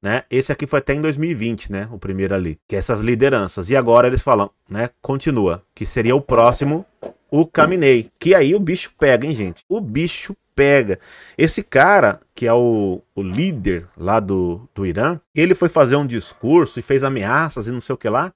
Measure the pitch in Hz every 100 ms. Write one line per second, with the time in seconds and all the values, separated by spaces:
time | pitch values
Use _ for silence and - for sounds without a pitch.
0 | 101 123 - 127 - 139 139 143 - 143
1 | 156 143 165 123 117 110 - 98 110 104
2 | 98 95 95 98 82 78 - 98 107 107
3 | 113 117 135 123 95 101 90 135 117 117
4 | 123 127 139 107 101 _ - 101 123 _
5 | - 135 160 123 92 85 _ - 104 127
6 | 113 139 - 117 120 127 143 160 - _
7 | - - - 147 160 160 156 180 139 120
8 | 117 - 165 185 139 202 165 180 - -
9 | 143 117 147 117 92 - - 220 135 127
10 | 170 - - - _ - 139 139 104 90
11 | - - - - 160 - - 131 170 202
12 | 107 87 _ - 117 120 120 110 98 90
13 | _ 98 95 107 185 131 95 85 - 80
14 | 87 110 98 95 87 87 123 - 95 90
15 | 143 165 _ 147 180 180 175 160 123 143
16 | 139 117 - - 113 170 143 - - 135
17 | 135 127 98 143 160 120 110 123 - 127
18 | 110 120 180